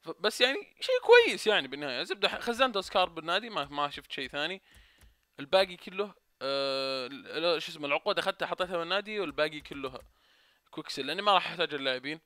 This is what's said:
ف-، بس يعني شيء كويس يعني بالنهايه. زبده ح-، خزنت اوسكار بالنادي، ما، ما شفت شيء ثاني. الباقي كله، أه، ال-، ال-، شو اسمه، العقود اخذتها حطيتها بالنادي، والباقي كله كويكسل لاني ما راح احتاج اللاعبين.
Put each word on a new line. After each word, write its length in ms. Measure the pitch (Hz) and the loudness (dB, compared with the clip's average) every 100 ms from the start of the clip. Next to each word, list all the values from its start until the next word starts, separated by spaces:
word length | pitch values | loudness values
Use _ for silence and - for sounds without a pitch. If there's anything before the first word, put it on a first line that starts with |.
ف-، 80 | - - | -12 -4
بس 220 | 202 - | -4 2
يعني 340 | 247 285 - _ | 0 0 -8 _
شيء 160 | - 508 | 0 0
كويس 440 | - 480 466 208 214 | 10 10 10 2 2
يعني 200 | 202 135 | 2 0
بالنهايه. 360 | 135 143 123 | -6 -6 -4
زبده 260 | 165 392 - | -4 0 0
ح-، 100 | - | 0
خزنت 360 | - 233 262 202 | -4 0 2 0
اوسكار 340 | 185 208 180 | 0 2 2
بالنادي، 400 | 165 156 180 233 | 0 -2 -2 -2
ما، 160 | 196 143 | -6 -6
ما 240 | 143 143 | -2 -4
شفت 220 | 147 - | -4 -12
شيء 180 | - 131 | -10 -8
ثاني. 320 | 143 156 190 _ - - _ - _ _ - | -4 -6 -6 _ -20 -20 _ -20 _ _ -14
الباقي 360 | 139 185 190 175 | 2 4 4 -2
كله، 380 | - 185 202 180 _ _ | -12 -6 -6 -8 _ _
أه، 640 | 135 139 139 135 135 135 123 | -4 -2 -2 -2 -2 -4 -6
ال-، 380 | 135 87 143 170 | -10 -10 -2 0
ال-، 160 | 160 | 0
شو 100 | 165 | -2
اسمه، 160 | 160 143 | -8 -2
العقود 320 | 151 - 180 | -2 0 0
اخذتها 260 | 170 196 - | 0 -2 -4
حطيتها 320 | 175 180 180 | -4 -2 -2
بالنادي، 420 | 170 190 208 214 | -2 -2 -2 -6
والباقي 420 | 175 143 156 151 | -6 -2 -2 -2
كله 380 | - 143 135 131 - _ _ _ _ _ _ | -12 -10 -10 -10 -20 _ _ _ _ _ _
كويكسل 340 | - 156 - 135 | -14 -10 -6 -6
لاني 160 | 170 | 0
ما 120 | 208 | 6
راح 140 | 190 - | 4 4
احتاج 260 | 165 160 | -2 -2
اللاعبين. 460 | 147 135 127 131 160 | 0 -2 -2 -4 -10